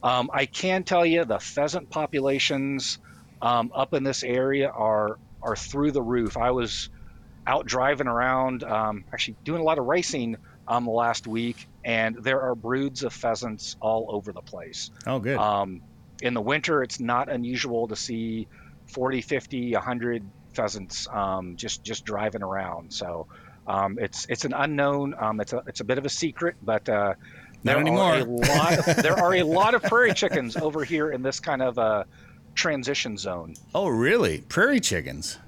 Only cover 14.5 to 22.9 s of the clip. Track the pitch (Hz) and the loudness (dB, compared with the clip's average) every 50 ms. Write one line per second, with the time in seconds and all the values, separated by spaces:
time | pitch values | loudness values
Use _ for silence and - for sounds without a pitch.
14.5 | - 92 85 82 - - - - - - - 117 127 131 101 120 139 120 107 107 | -14 -14 -14 -12 -12 -12 -12 -12 -14 -10 -6 -4 -4 -2 -2 -2 0 0 2 2
15.5 | 104 101 101 98 92 85 - - - - - - - - - 123 123 120 104 113 | 2 0 0 -2 -6 -12 -14 -20 -20 -20 -20 -20 -18 -4 -4 -2 -2 0 0 0
16.5 | 143 151 - - 160 147 127 120 - - 127 117 123 123 139 - 147 123 120 120 | 0 0 0 0 0 0 0 -2 -4 -6 -2 0 0 0 0 0 -2 -4 -4 -4
17.5 | 127 120 117 131 117 117 117 113 107 - - - 120 113 113 113 113 113 110 - | -4 -4 -4 -2 0 -2 -2 -2 -4 -8 -6 -6 -6 -4 -4 -4 -4 -6 -8 -10
18.5 | - - - - - - - - - - 127 131 131 127 113 - 151 131 - - | -14 -20 -20 -20 -20 -20 -20 -14 -6 -2 0 0 0 -2 -2 -2 -4 -4 -4 -4
19.5 | - 127 123 123 113 104 - 127 127 123 113 120 120 117 101 98 - - - - | -6 -6 -4 0 0 0 0 -2 -4 -2 -2 -2 -2 -4 -6 -10 -18 -20 -20 -12
20.5 | - - 117 104 98 107 95 92 - - - - - 107 101 98 95 95 92 90 | -4 -4 -2 -2 -2 -6 -10 -10 -10 -10 -10 -6 -4 -2 -2 0 -2 -4 -4 -8
21.5 | 87 85 - 107 - - - 104 113 - - - 107 101 107 110 107 113 98 92 | -10 -10 -8 -8 -8 -8 -8 -10 -10 -8 -8 -6 -4 -2 -2 -2 -4 -4 -6 -4
22.5 | 98 98 95 90 85 85 85 101 | -4 -4 -4 -4 -8 -10 -12 -10